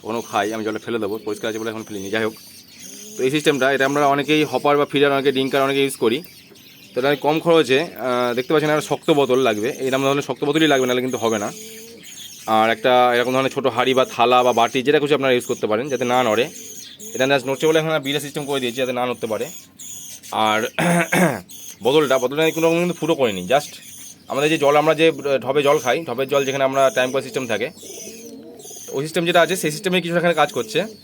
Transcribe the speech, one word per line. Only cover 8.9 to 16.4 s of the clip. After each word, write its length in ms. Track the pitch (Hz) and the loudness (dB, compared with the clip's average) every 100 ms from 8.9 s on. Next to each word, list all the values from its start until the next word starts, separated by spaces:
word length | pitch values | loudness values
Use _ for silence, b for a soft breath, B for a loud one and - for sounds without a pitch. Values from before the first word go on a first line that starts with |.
| 143 - | -4 2
বোতল 300 | 147 135 127 | 2 4 4
লাগবে, 340 | 127 107 110 123 | 2 0 -2 -4
এরকম 240 | 131 135 | -2 0
ধরনের 180 | 135 143 | 2 0
শক্ত 220 | 135 131 | -2 -4
বোতলই 240 | 147 151 156 | -2 2 4
লাগবে, 200 | 139 127 | 4 2
নাহলে 140 | 123 | 0
কিন্তু 160 | 127 123 | -2 -2
হবে 220 | 113 110 | -2 0
না। 120 | 104 - - - - - - - - - - | -4 -8 -16 -18 -20 -20 -20 -18 -18 -14 -2
আর 220 | 110 110 | 2 2
একটা 460 | 113 127 123 123 120 | 2 2 4 4 2
এরকম 180 | 123 | 2
ধরনের 180 | 127 135 | 0 0
ছোটো 180 | 135 127 | -2 -2
হাঁড়ি 240 | 117 127 | 0 2
বা 120 | 127 127 | 2 0
থালা 380 | - 120 123 | 2 4 6
বা 100 | 123 | 4
বাটি, 280 | 117 117 135 | 4 2 2
যেটা 180 | 123 147 | 2 2
খুশি 140 | 143 | 2
আপনারা 200 | 147 135 | 0 2
ইউজ 120 | 123 123 | 2 0
করতে 220 | 120 107 | -4 -2
পারেন, 220 | 107 143 | -2 -2
যাতে 160 | 127 123 | -4 0
না 180 | 123 | 2
নড়ে। 260 | 123 107 | 2 2